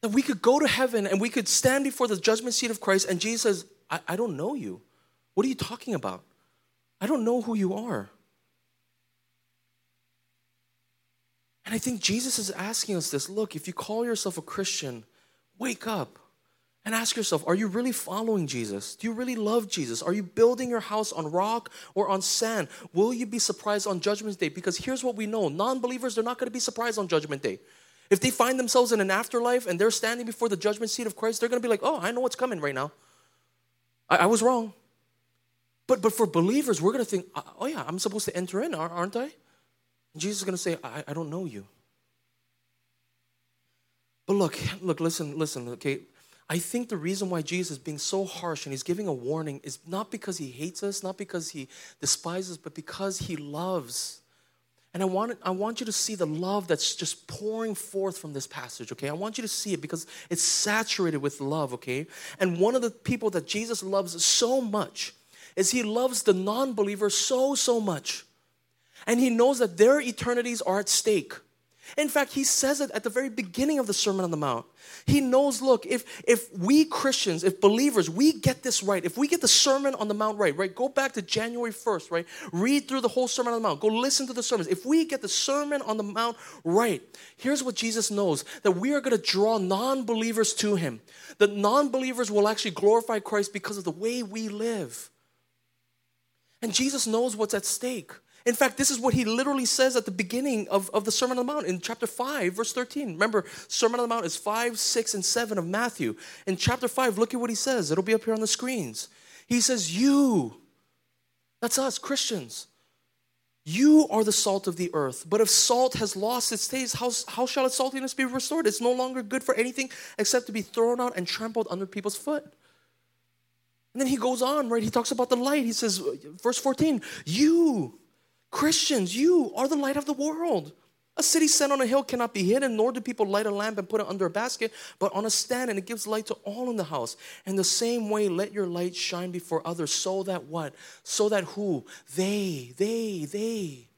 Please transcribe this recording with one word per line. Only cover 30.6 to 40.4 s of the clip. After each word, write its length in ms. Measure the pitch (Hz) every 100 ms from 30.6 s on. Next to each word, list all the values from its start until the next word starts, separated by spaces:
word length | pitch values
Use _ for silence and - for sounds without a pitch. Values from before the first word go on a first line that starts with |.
| 208 208 220
seat 160 | - 220
of 80 | -
Christ, 240 | 220 226
they're 100 | 233
gonna 120 | 247
be 80 | 233
like, 100 | 214
"Oh, 160 | - 302
I 140 | 180
know 80 | 240
what's 160 | 254 -
coming 240 | 254 190
right 160 | 147 135
now. 160 | 143 _ _ _ _ _ _ _ _ _ _ _ _
I, 80 | -
I 80 | 180
was 180 | 220
wrong." 300 | 226 247 226 - _ _ _ _ _ _ _ _ _ _ -
But, 140 | 254
but 120 | 214
for 140 | 214 214
believers, 540 | 165 175 262 269 170
we're 100 | 175
gonna 140 | 254 233
think, 220 | 196 180
"Uh, 80 | - - -
oh 80 | 247
yeah, 180 | 294 131
I'm 100 | 180
supposed 280 | 254 208 208
to 100 | 180
enter 260 | 180 190
in, 140 | 330 165
ar-, 140 | 165
aren't 260 | 170 180 233
I?" 160 | 277 - _ _ _ _ _ _ _
And 80 | 156
Jesus 180 | 180
is 40 | 202